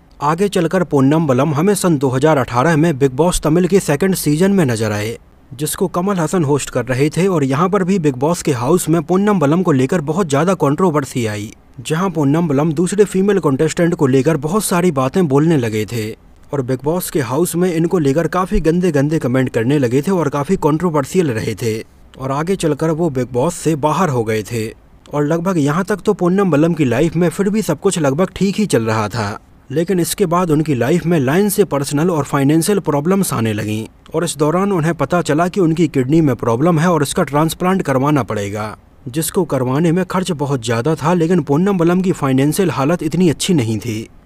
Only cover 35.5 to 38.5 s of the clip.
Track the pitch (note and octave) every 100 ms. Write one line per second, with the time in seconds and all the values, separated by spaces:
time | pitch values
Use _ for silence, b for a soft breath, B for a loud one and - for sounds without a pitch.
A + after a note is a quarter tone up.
35.5 | G3+ E3 E3 D#3+ C#3 B2+ D#3+ D3+ A#2 A#2
36.5 | A#2 D#3+ D#3+ F3+ D#3+ C#3 - D#3+ C#3+ D#3+
37.5 | - F3+ F#3+ - C3 C#3 D3 G#2 G#2+ G2+